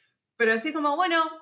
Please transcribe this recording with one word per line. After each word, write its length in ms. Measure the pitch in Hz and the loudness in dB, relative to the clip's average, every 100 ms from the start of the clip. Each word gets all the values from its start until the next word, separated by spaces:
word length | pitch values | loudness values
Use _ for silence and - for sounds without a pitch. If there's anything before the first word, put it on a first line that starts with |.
| _ _ _ - | _ _ _ -2
pero 180 | 226 | 0
así 180 | 226 311 | 0 -2
como, 240 | 311 294 294 | -2 0 0
"Bueno, 220 | 359 330 320 - | 2 0 0 -6